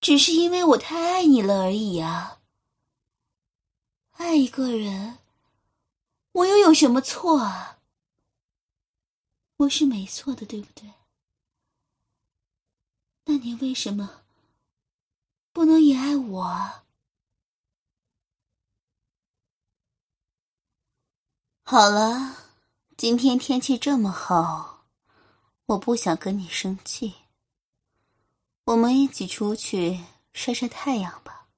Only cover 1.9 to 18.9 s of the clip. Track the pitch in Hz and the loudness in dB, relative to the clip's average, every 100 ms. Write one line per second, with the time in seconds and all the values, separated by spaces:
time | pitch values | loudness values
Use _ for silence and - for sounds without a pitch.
1.9 | 170 160 170 180 - _ _ _ _ _ | -4 -4 -6 -10 -16 _ _ _ _ _
2.9 | _ _ _ _ _ _ _ _ _ _ | _ _ _ _ _ _ _ _ _ _
3.9 | _ _ - 339 311 254 - 254 226 208 | _ _ -10 -2 0 0 -2 -4 -4 -6
4.9 | 196 214 247 _ _ _ _ _ _ _ | -8 -10 -14 _ _ _ _ _ _ _
5.9 | _ _ _ _ 359 370 403 370 311 277 | _ _ _ _ 0 4 6 8 8 6
6.9 | 254 - - 359 302 214 185 - - _ | 2 -2 -2 0 2 0 -8 -14 -20 _
7.9 | _ _ _ _ _ _ _ _ _ _ | _ _ _ _ _ _ _ _ _ _
8.9 | _ _ _ _ _ _ - 285 - 285 | _ _ _ _ _ _ -2 -2 0 0
9.9 | 214 190 - 277 247 208 208 208 - 208 | -2 -6 -10 -10 -10 -12 -14 -16 -20 -20
10.9 | - _ _ _ _ _ _ _ _ _ | -20 _ _ _ _ _ _ _ _ _
11.9 | _ _ _ _ _ _ _ _ _ _ | _ _ _ _ _ _ _ _ _ _
12.9 | _ _ _ - 285 240 233 262 254 - | _ _ _ -4 -4 -4 -6 -6 -6 -6
13.9 | 202 196 - _ _ _ _ _ _ _ | -6 -8 -14 _ _ _ _ _ _ _
14.9 | _ _ _ _ _ _ 339 320 320 294 | _ _ _ _ _ _ 0 4 6 6
15.9 | 262 269 285 240 185 175 175 202 - _ | 4 0 -2 -4 -6 -6 -6 -8 -12 _
16.9 | _ _ _ _ _ _ _ _ _ _ | _ _ _ _ _ _ _ _ _ _
17.9 | _ _ _ _ _ _ _ _ _ _ | _ _ _ _ _ _ _ _ _ _